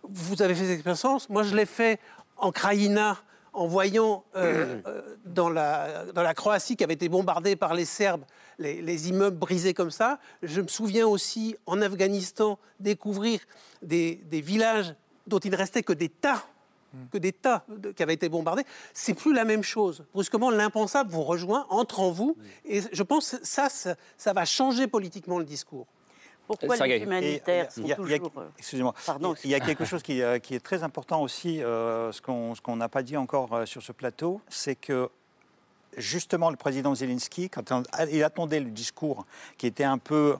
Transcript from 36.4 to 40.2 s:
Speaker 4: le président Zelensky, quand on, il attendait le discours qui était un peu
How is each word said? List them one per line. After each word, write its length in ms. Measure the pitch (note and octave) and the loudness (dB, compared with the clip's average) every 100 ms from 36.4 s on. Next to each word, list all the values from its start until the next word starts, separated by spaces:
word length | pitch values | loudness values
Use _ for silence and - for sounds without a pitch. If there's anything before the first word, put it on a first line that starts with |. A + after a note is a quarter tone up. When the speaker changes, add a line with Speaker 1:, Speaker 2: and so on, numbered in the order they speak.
| E3 | 0
Speaker 4:
le 80 | C#3+ | 0
président 360 | C#3+ C3+ C#3 | -2 0 0
Zelensky, 560 | C3+ C3 B2 - - F#3 | 0 0 -2 -4 -6 -8
quand 220 | - A2+ | -8 -4
on, 120 | B2+ B2 - D#3+ | -2 -2 -2 0
il 100 | D3+ | 2
attendait 360 | D3+ E3 E3 D3+ | 2 0 -2 -2
le 100 | B2+ | -2
discours 540 | G#2+ A#2+ - D3+ B2+ G2+ - - - | -6 -10 -6 -4 -4 -8 -18 -20 -4
qui 80 | B2 | -4
était 180 | - C#3+ | 0 0
un 120 | C3 | 0
peu 380 | - D3+ | 2 4